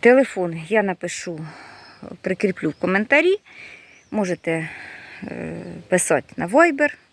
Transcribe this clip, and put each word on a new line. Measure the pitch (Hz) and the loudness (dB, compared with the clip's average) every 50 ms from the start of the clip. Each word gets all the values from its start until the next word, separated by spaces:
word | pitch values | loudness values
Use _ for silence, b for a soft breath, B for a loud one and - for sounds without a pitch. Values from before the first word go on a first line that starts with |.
Телефон | - 233 247 262 269 - - 202 180 175 165 165 160 160 | 8 8 8 8 6 2 0 -4 -4 -4 -4 -6 -6 0
я | 208 220 202 | 0 2 2
напишу, | 196 180 _ - 175 - - - 185 170 156 160 156 B B B B B B B B B B B - - - | 2 -2 _ -6 -8 -8 -8 -8 -8 -8 -10 -10 -14 B B B B B B B B B B B -18 -18 -8
прикріплю | _ 185 185 - - 202 185 - - 160 | _ -6 -4 0 0 -2 -2 0 -4 -4
в | 147 | -4
коментарі. | _ - 180 185 196 214 - 285 294 320 359 381 415 B B B B B B B B B B B B B B | _ -2 0 0 0 2 2 2 4 4 4 2 0 B B B B B B B B B B B B B B
Можете, | - 214 202 180 175 160 _ - 165 160 160 160 B B B B B B B B B B B | -4 -2 -2 -2 -2 -4 _ -2 -2 -2 -2 -6 B B B B B B B B B B B
е, | - - - - 160 165 170 - 180 175 170 170 - | -10 -10 -10 -8 -8 -10 -10 -12 -12 -14 -16 -6 0
писати | - 180 - - 170 139 - _ - | 0 0 2 2 0 0 0 _ -8
на | - 160 170 | -6 -6 2
Viber | 196 277 330 349 294 277 294 294 - - _ _ | 4 6 6 6 4 0 0 -2 -2 -6 _ _